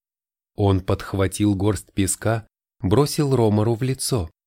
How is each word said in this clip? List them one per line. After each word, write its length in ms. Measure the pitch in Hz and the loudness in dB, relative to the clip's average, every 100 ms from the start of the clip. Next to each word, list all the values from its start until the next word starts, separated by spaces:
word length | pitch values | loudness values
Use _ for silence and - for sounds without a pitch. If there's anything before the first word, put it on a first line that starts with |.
| _ _ _ _ _ - | _ _ _ _ _ 0
Он 240 | 101 95 | 2 2
подхватил 760 | 92 95 - 98 95 - 104 | 0 -4 -2 -2 -2 0 0
горсть 380 | 98 104 101 - | 2 0 -2 -6
песка, 540 | - 95 - 110 110 - _ _ - | -4 -2 -2 -2 -4 -6 _ _ -6
бросил 540 | 95 110 147 - 143 | 0 2 2 0 0
Ромару 400 | 127 110 104 107 | 2 4 2 0
в 80 | 113 | 0
лицо, 480 | 127 131 - 123 85 _ | -4 -4 -2 -2 -4 _